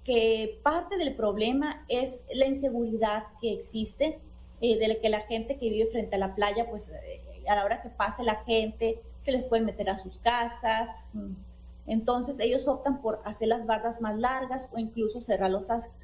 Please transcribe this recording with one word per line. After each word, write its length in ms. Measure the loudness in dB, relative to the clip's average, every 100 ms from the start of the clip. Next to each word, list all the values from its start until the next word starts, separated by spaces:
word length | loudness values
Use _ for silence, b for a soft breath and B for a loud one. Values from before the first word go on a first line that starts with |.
que 560 | 0 4 4 4 0 0
parte 340 | 2 2 0 -2
del 180 | -2 0
problema 720 | 0 0 2 2 0 -4 -2
es 380 | -2 -2 -6 -6
la 140 | 2 2
inseguridad 760 | 2 0 0 0 2 2 0 -4 -6
que 140 | -4
existe, 680 | -4 -6 -4 -4 0 -2 -2 -12 -20 -20 -2
eh, 200 | 2 4
de 200 | 4 2
que 100 | 2
la 120 | 0
gente 360 | -2 -4 -4 -2
que 120 | 0
vive 200 | 2 2
frente 240 | 0 -2 0
a 40 |
la 160 | 0 2
playa, 320 | 2 2 -2
pues, 200 | -4 -8
eh, 320 | -12 -12 -14 -14 -6 2
a 80 | 4
la 100 | 4
hora 160 | 0
que 80 | -4
pase 340 | -2 -2 0
la 120 | 0 0
gente, 580 | 2 2 2 0 0 0 -6 -10
se 120 | 0
les 140 | 0 4
pueden 200 | 2 2
meter 240 | 0 -2
a 80 | -2
sus 200 | -4 -2
casas, 920 | 2 2 0 -2 0 2 0 -6 -12
mm. 200 | -10 -8 -10 -14 -18 -18 -14 -2
Entonces, 520 | 0 2 2 0 0
ellos 280 | 2 2 2
optan 340 | 2 2 0
por 200 | -2 -4 -6
hacer 220 | -2 2
las 180 | 2 2
bardas 360 | 2 0 -2
más 160 | -2 0
largas 520 | 0 0 -4 -6 -6
o 60 | -6
incluso 420 | -4 0 -2 -2
cerrar 300 | 0 2 4
los 220 | 2 0
ac-, 180 | -2 -2 -12